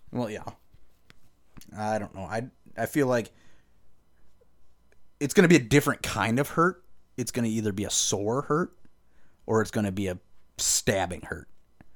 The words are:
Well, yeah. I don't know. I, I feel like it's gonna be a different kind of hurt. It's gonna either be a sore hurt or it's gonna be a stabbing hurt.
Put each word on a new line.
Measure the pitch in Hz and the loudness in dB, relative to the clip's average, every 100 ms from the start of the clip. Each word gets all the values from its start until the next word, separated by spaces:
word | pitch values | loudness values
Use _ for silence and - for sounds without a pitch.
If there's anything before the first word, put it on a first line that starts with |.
| - | -10
Well, | 123 113 | -6 -4
yeah. | 107 - - - - - - - - - - - - - 87 | -6 -10 -16 -20 -20 -20 -20 -20 -20 -20 -20 -20 -20 -14 -6
I | 107 110 | -2 -2
don't | 101 95 | -4 -8
know. | |
I, | 90 113 127 - - - | -6 -6 -6 -10 -14 -6
I | 113 | -2
feel | 156 131 | 0 2
like | 123 107 - - - _ - - - _ - - - - - - - _ - - - | 2 -2 -10 -20 -20 _ -20 -20 -20 _ -20 -20 -20 -20 -20 -20 -20 _ -20 -20 -6
it's | 143 - | 2 6
gonna | 175 | 8
be | 170 | 8
a | |
different | 117 143 143 - | 6 4 4 0
kind | - - 104 117 | -4 0 2 2
of | 147 | 0
hurt. | - 170 185 - - - - | 2 2 0 -10 -20 -12 -8
It's | 120 | -6
gonna | - 117 | -2 -2
either | 110 107 | 0 -2
be | 98 95 | -2 -2
a | |
sore | - - 101 101 127 | -2 0 0 0 -2
hurt | - 151 185 - - - - - - - - | 0 0 0 -6 -20 -20 -20 -20 -20 -14 0
or | 110 | 2
it's | 104 | 2
gonna | 117 104 | 0 -2
be | 95 95 | -2 -4
a | 92 - - - - | -4 -10 -20 -16 -4
stabbing | - - - 98 90 87 | 0 2 2 2 0 -4
hurt. | - 82 - - - - - | -8 -12 -12 -18 -20 -20 -20